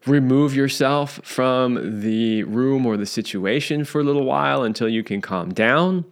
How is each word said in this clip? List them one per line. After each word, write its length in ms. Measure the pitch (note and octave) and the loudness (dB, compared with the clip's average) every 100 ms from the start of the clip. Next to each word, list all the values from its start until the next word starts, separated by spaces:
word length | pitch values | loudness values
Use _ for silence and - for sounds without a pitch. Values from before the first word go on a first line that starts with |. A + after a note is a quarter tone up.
| - | 4
remove 480 | C#3+ B2+ C3+ D3 C3+ | 2 4 4 2 2
yourself 640 | C#3 C3+ C3+ C#3+ C#3+ - | -2 0 2 2 -2 -8
from 760 | - - C3 B2+ B2+ A#2+ F2+ G#2+ | -10 -2 0 2 0 0 -4 -4
the 420 | G#2+ A2 A2+ A2 | -2 0 0 0
room 420 | - G#2+ C3 C3+ B2+ | -2 0 0 2 0
or 120 | G#2 | 0
the 80 | G2+ | -2
situation 800 | - G#2+ G2+ F#2+ B2+ C#3+ D3+ | -6 -6 -4 -2 -2 -2 -4
for 180 | D3 D3+ | -2 -2
a 20 | |
little 200 | C#3+ C#3+ | 0 2
while 400 | C3 C#3 C#3+ C#3 | 2 2 2 2
until 260 | A#2+ A2 A2+ | 0 -2 -2
you 140 | A2+ | -2
can 180 | G#2+ G2+ | -2 -6
calm 320 | - F#2 E2+ | -4 -6 -4
down. 520 | F#2 A2 C#3 F3+ F#3 E3+ | 0 2 4 2 0 -4